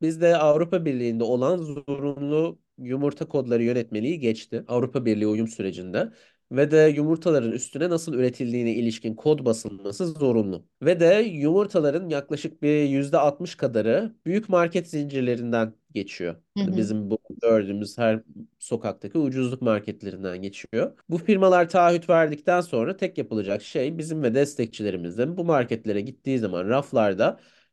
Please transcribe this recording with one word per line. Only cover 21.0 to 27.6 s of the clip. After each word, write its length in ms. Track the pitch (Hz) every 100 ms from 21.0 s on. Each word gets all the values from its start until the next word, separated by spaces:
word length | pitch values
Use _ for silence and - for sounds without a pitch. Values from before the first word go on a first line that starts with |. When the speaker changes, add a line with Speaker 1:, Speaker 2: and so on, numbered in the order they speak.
| -
Speaker 1:
Bu 100 | 165
firmalar 500 | 170 196 190 180 170
taahhüt 400 | 185 175 175 165
verdikten 520 | 165 160 147 - 180
sonra 360 | 170 120 123 190
tek 220 | 185 -
yapılacak 440 | 104 110 98 117
şey 360 | - 160 131 165
bizim 240 | 160 156
ve 120 | 131
destekçilerimizin 1040 | 120 143 - 113 - 104 92 85 92 135 180
bu 80 |
marketlere 560 | 170 147 123 113 110 104
gittiği 380 | 110 - - 131
zaman 300 | 107 87 95
raflarda 720 | 127 139 131 107 95 135 - _ _